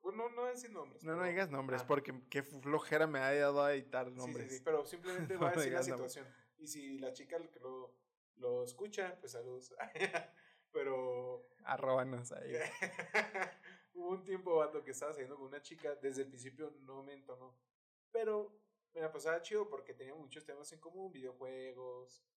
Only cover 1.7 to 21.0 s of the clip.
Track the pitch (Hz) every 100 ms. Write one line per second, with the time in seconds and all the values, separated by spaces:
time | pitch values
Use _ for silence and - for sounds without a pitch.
1.7 | 127 120 143 139 131 127 139 139 143 135
2.7 | 151 - 156 160 143 131 143 143 143 143
3.7 | 139 127 127 127 127 127 123 120 131 170
4.7 | 156 139 175 180 180 156 185 165 165 139
5.7 | 127 127 127 127 143 131 - _ _ 151
6.7 | 151 139 135 131 127 139 170 160 123 127
7.7 | 127 123 _ _ _ _ _ 123 123 123
8.7 | - 208 208 185 180 - 123 127 127 -
9.7 | - 117 160 190 165 - - - _ _
10.7 | 156 135 131 127 123 123 123 - _ -
11.7 | 131 131 131 131 123 120 - 131 156 156
12.7 | - 185 - 175 214 196 190 185 - -
13.7 | - _ 175 175 185 185 190 185 165 151
14.7 | 156 131 127 147 151 131 139 135 147 -
15.7 | 165 151 139 135 135 135 127 127 131 156
16.7 | 143 135 135 139 139 135 127 127 _ _
17.7 | _ _ _ _ 226 220 214 208 - _
18.7 | _ _ 165 156 156 151 165 170 214 208
19.7 | 139 - 131 131 151 139 151 147 143 147
20.7 | 160 165 185